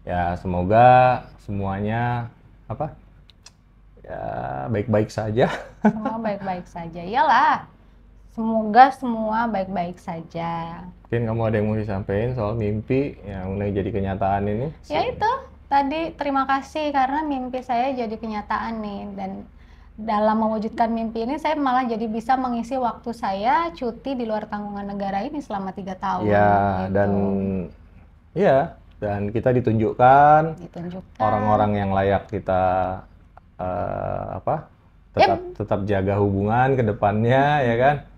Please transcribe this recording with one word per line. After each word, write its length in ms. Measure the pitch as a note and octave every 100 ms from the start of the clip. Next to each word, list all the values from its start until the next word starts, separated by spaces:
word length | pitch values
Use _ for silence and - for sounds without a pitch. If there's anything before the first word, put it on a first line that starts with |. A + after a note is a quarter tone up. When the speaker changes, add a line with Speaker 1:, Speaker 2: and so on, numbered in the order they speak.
Speaker 1:
Ya, 340 | - F2 F2 F2
semoga 840 | F#2 F2+ F2+ A2 B2 B2+ B2+ B2+ - -
semuanya, 880 | - G2+ G2 F#2+ G#2 A2+ A#2+ A#2+ A#2 - - - -
apa, 260 | A2 D3 - - - - _ - _ _ _ - -
ya, 200 | - - - - - C2+ F#2
baik-baik 400 | G#2+ G#2+ G#2+ A2
saja. 400 | - A2 G#2+ D#3+ - -
<laughs> 160 | - G#3
Speaker 2:
Semua 320 | G#3 G#3+ A3+
baik-baik 480 | A3 G3 G3 F3+ F3+
saja. 340 | F3 E3+ E3
Iyalah. 640 | F3 A#3+ D4+ A#3 D4+ A3+ - - - - - - -
Semoga 560 | - A3 A3+ A3 G#3+ C4+
semua 560 | C#4 B3+ A3+ A3 A3 A#3
baik-baik 540 | G3 F#3 F#3+ F3 F3+
saja. 800 | - E3 D#3+ E3 E3 E3+ E3 F3 F3+ -
Speaker 1:
Mungkin 200 | - A#2
kamu 180 | A2+ A2+
ada 120 | A2 A2
yang 120 | G#2+
mau 80 | G#2+
disampaikan 560 | G#2+ G2 G#2 G2+ A#2+
soal 200 | B2+ G#2 A#2
mimpi 640 | G#2 A2 A2+ C3 C#3+ -
yang 300 | F#2+ G2 F#2+
mulai 180 | G2 G2+
jadi 200 | G2 F#2+
kenyataan 520 | G2+ G2 F#2+ F#2+ G2 G2+
ini? 220 | G#2+ D3 D#3 -
Speaker 2:
Ya 140 | D4
itu, 240 | A4 - G#4+ C5 - - -
tadi 460 | C#4 C4+ D#4 E4
terima 320 | - D4 C4+ C4+
kasih 440 | C#4 C4 D#4 D4+
karena 300 | C#4+ B3+ C#4
mimpi 380 | D#4 C4+ B3+ B3+
saya 320 | B3 A#3+ C4
jadi 220 | B3+ A3+
kenyataan 680 | A3 A3+ G#3 G#3+ G#3+ A3 A3+
nih. 220 | G#3 G3+ G#3
Dan 200 | G3 F#3+ G3 - - - - - -
dalam 420 | A3 G#3+ G#3+ A3
mewujudkan 480 | A3 A3 A3 - A3+
mimpi 380 | A3+ A3+ A3+ A3+
ini, 100 | D4
saya 220 | D4+ D#4
malah 260 | C#4 B3
jadi 220 | B3+ A3 A3+
bisa 300 | A3+ A3+ C4
mengisi 400 | B3+ A#3+ A#3 C4
waktu 340 | A#3 A3 A#3+
saya 640 | A#3 G#3+ G3 A3 D#4 E4+
cuti 400 | E4 A#3+ A3+ C4+
di 100 | C4+
luar 240 | A3+ G#3+ A3
tanggungan 400 | G#3 G#3 G3+ G3+
negara 320 | G3+ G3 G3
ini 220 | A#3+ D4
selama 320 | C4+ G3+ F#3+
tiga 240 | F#3 F#3+ F#3
tahun, 260 | G3 F#3
Speaker 1:
Ya, 240 | G#3 G3+ G#3 - - F#2+ F#2+
Speaker 2:
gitu. 80 |
Speaker 1:
dan, 180 | F#2+ G2+ G2 G2 G2 G2 F#2+ E2+ - - - - - _
ya, 260 | D#3 G3 C3+ - - - -
dan 220 | G#2 G2+ G#2
kita 240 | A2+ B2+
ditunjukkan 880 | B2+ A#2 A2 A2 - B2 C#3 D3 D3+ D#3+ D#3+
Speaker 2:
Ditunjukkan. 580 | E3+ F3+ F3 F#3 - -
Speaker 1:
orang-orang 520 | G#2+ G#2+ G#2+ G#2+ G#2 G#2
yang 160 | G2
layak 380 | F#2+ G2 F#2+ -
kita, 340 | G2+ - F#2 F#2 F#2 F#2 F#2 - - - - _ -
eh, 680 | F#2 F#2 F#2+ G2 F#2+ F#2+ G2+
apa, 360 | - - D#3 - _ _ - _
tetap, 280 | - F#4+ -
Speaker 2:
Yep. 140 | F4+ F4+
Speaker 1:
tetap 220 | G2+ -
jaga 320 | G2 G2 F#2+ G2+
hubungan 520 | G2+ G2 G2+ A#2+ C3
ke 100 | C3 A2+
depannya, 580 | G2+ G#2 G#2+ A#2 C3 C#3+ D3
ya 120 | B2 A#2
kan? 220 | C3+ C#3+ -